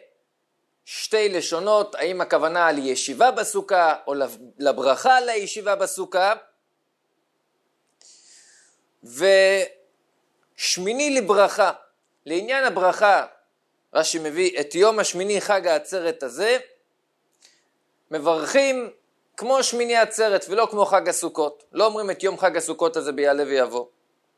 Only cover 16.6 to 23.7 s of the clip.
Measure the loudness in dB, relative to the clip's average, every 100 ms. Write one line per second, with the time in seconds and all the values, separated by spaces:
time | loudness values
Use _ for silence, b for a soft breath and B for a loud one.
16.6 | -4 _ _ _ _ _ _ _ b b
17.6 | b b _ _ _ -4 -2 -2 0 2
18.6 | 2 0 -6 -14 _ _ _ -12 -2 0
19.6 | 0 -2 0 2 2 2 0 0 -2 -2
20.6 | -2 2 2 2 0 -4 -4 -4 -4 -6
21.6 | _ 0 0 0 -6 -4 -4 0 0 0
22.6 | -6 -2 -2 -2 -6 -2 0 0 0 0
23.6 | 0